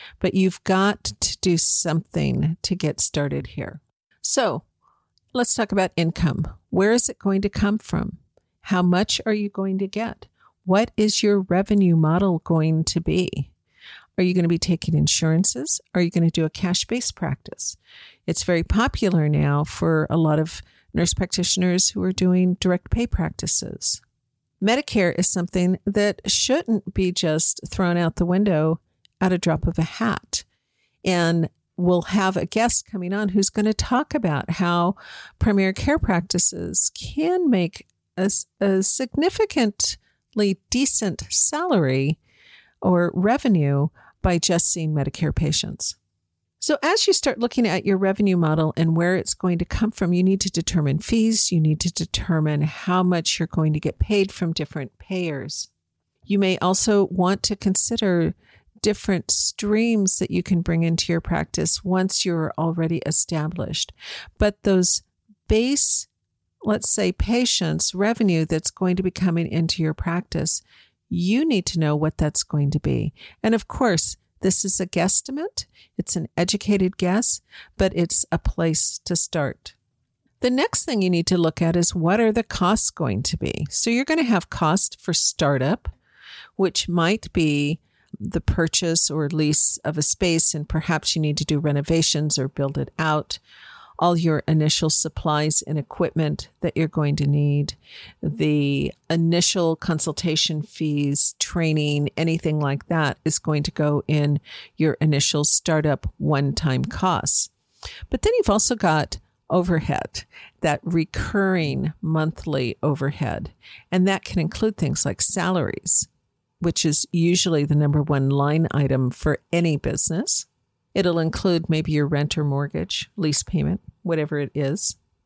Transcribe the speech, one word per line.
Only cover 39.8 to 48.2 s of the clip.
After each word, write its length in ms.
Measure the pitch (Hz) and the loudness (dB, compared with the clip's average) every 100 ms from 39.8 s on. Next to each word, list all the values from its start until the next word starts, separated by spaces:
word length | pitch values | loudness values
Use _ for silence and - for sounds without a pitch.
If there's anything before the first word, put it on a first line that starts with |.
| - - _ _ _ 208 202 185 - | -6 -6 _ _ _ -2 0 0 -2
decent 560 | 247 269 - 208 131 - | 0 2 2 -2 -6 -4
salary 920 | - - 294 359 214 135 131 139 160 _ _ - - _ - | 0 0 0 0 2 2 2 0 -4 _ _ -20 -20 _ -4
or 300 | 190 175 175 | 2 2 2
revenue 760 | - 202 269 254 180 143 139 151 _ - _ | 2 2 2 2 2 4 2 0 _ -20 _
by 160 | 190 175 | 0 2
just 340 | - 170 - | 2 2 2
seeing 220 | 175 160 | 0 0
Medicare 400 | 151 143 - 151 | -2 -2 -2 -2
patients. 640 | - 147 151 - - - - _ _ _ _ _ - | 0 0 -2 -4 -6 -8 -10 _ _ _ _ _ -8
So 180 | - 294 | -2 0
as 240 | 302 427 - | 2 2 2
you 60 | |
start 260 | 359 269 226 | 2 2 -2
looking 300 | 240 - 220 | -2 0 2
at 160 | 180 | 2
your 140 | - 190 | 0 2
revenue 400 | 196 196 | 2 2